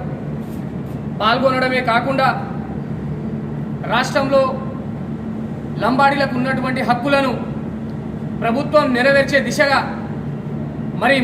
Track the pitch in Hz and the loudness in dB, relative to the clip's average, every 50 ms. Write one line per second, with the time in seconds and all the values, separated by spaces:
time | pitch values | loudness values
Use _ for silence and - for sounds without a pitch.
0 | - - - - - - - - - - - - - - - - - - - - | -6 -6 -6 -6 -6 -8 -8 -8 -8 -8 -8 -8 -8 -8 -8 -8 -8 -6 -8 -6
1 | - - - - 202 220 233 254 262 269 262 254 254 254 254 254 233 233 226 240 | -6 -6 -4 0 2 2 4 4 4 2 2 2 2 2 0 0 2 2 2 2
2 | 240 269 262 262 262 247 226 - - - - - - - - - - - - - | 2 2 2 2 2 2 2 0 -4 -6 -6 -6 -6 -6 -6 -8 -6 -6 -6 -6
3 | - - - - - - - - - - - - - - - - - - 208 240 | -4 -6 -6 -4 -4 -6 -6 -6 -6 -6 -6 -6 -6 -6 -6 -6 -2 0 0 2
4 | 254 - - 285 269 269 277 269 269 262 - - - - - - - - - - | 2 2 2 0 2 4 4 4 4 4 0 -2 -4 -6 -6 -6 -6 -6 -6 -6
5 | - - - - - - - - - - - - - - - - 196 226 254 262 | -6 -6 -6 -6 -6 -6 -6 -6 -6 -6 -6 -6 -6 -6 -4 0 2 2 4 6
6 | 277 277 285 277 269 262 254 247 254 262 262 262 254 254 254 254 247 214 247 240 | 6 6 6 4 0 0 2 0 0 0 0 0 0 -2 -2 0 2 2 2 2
7 | - 285 277 277 277 254 - - - - - - - - - - - - - - | 4 2 4 4 4 2 -2 -2 -4 -6 -6 -6 -6 -6 -6 -8 -8 -8 -8 -8
8 | - - - - - - - - 233 233 226 277 285 - 302 302 285 269 247 240 | -8 -8 -8 -6 -6 -6 -4 -2 0 0 0 0 0 4 4 4 4 6 2 4
9 | 254 277 277 277 269 - 285 262 220 240 - - 285 277 269 240 - - - - | 4 6 6 6 4 4 2 2 2 2 2 2 4 4 4 2 2 0 -4 -6
10 | - - - - - - - - - - - - - - - - - - - - | -6 -6 -6 -6 -6 -6 -6 -6 -6 -6 -6 -6 -6 -6 -6 -6 -6 -4 -2 0
11 | 214 233 277 262 | 2 4 4 4